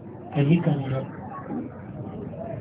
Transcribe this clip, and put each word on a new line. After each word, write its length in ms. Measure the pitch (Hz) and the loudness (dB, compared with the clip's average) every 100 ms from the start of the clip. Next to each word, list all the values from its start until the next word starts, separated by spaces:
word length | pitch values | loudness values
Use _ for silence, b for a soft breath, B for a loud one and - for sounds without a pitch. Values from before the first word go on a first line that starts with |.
| - - - | -12 -12 -2
ẹ̀mí 260 | 147 143 170 | 4 8 8
kan 160 | 156 139 | 6 2
ni 80 | |
rẹ̀. 220 | 127 131 - - - - - - - - - - - - - - - - | 2 0 -2 -8 -8 -8 -4 -4 -4 -8 -10 -8 -8 -6 -6 -6 -6 -6